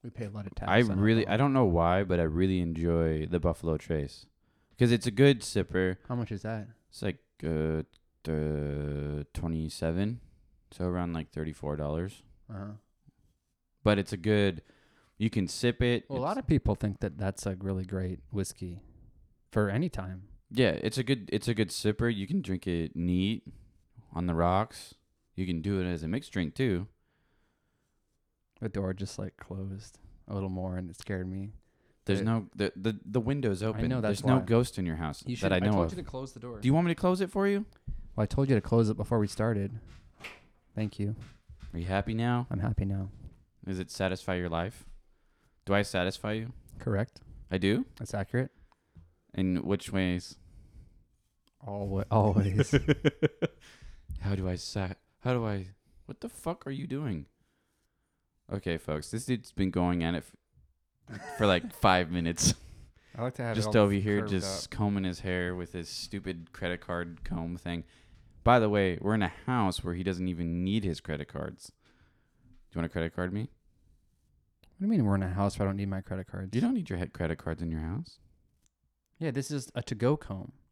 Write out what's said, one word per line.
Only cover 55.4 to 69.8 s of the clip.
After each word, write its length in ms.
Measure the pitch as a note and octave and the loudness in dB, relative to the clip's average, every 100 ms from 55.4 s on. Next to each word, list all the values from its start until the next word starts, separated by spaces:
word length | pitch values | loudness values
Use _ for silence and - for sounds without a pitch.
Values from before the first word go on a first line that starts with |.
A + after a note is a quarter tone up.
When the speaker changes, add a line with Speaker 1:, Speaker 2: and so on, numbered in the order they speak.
| A2+ | 0
Speaker 2:
I, 220 | G2+ F#2+ - _ - - | -4 -8 -16 _ -20 -18
what 140 | - | -14
the 80 | A#3 | -14
fuck 360 | - - E3+ - | -8 -8 -8 -8
are 60 | |
you 160 | C3+ C#3+ | -8 -6
doing? 400 | C3+ D3 E2+ C#2 _ _ _ _ _ _ _ _ _ _ _ - | -6 -4 -6 -8 _ _ _ _ _ _ _ _ _ _ _ -8
Okay, 260 | G2+ - E2 | -6 -4 -4
folks, 320 | - D2+ - | -2 -6 -4
this 140 | A2+ B2+ | -8 -4
dude's 260 | B2 - | -4 -4
been 180 | - F#2+ | -2 0
going 340 | F2+ F2 F2 | 2 2 2
at 120 | E2 E2+ | 0 -2
it 80 | - _ _ _ _ _ _ _ - | -6 _ _ _ _ _ _ _ -16
f-, 260 | G#2+ - - | -14 -12 2
for, 80 | G#2+ | 4
like, 260 | F2+ C#3 | 4 0
Speaker 1:
<laughs> 60 | - | 2
Speaker 2:
five 300 | G2+ F#2 E2 | 4 6 2
minutes. 460 | F2 E2 E2 F2+ - - - - _ _ - | 0 -2 2 2 2 -8 -20 -20 _ _ -6
Speaker 1:
I 60 | |
like 140 | A#2+ - | -6 -4
to 80 | |
have 80 | A#2+ A2 | -4 -2
it 60 | |
Speaker 2:
Just 140 | G#2+ A2+ | 4 6
Speaker 1:
all 80 | |
Speaker 2:
over 80 | G2+ | 6
here, 280 | G2+ G#2+ G#2 | 4 2 0
Speaker 1:
curved 100 | G#2+ | 0
Speaker 2:
just 340 | F#2+ G2 F#2+ - | -2 -2 -6 -8
Speaker 1:
up. 60 | |
Speaker 2:
combing 320 | - G#2 G2+ | -2 0 0
his 160 | F#2+ F2 | -2 -4
hair 340 | F#2+ F2+ F2 F2+ | -4 -2 -2 -6
with 180 | E2+ | -8
his 160 | F2+ D#2+ | -10 -10
stupid 640 | - - G2+ F#2 E2+ E2 | -10 -8 -8 -8 -10 -12
credit 280 | - F2+ F2 | -6 -4 -4
card 420 | - F2 E2+ E2 | -4 -6 -6 -10
comb 320 | - F2 E2+ F2 | -6 -6 -4 -6
thing. 280 | F2 F2 - - - - - - | -6 -6 -8 -20 -20 -20 -20 0
By 140 | - B2 | 6 6
the 100 | G#2+ | 6
way, 280 | G#2 F#2+ E2+ | 4 4 2
we're 140 | G2+ | 0
in 80 | A2 | 2
a 100 | F2+ - - | 0 -4 -2
house 380 | B2+ G2 F2+ | 2 2 0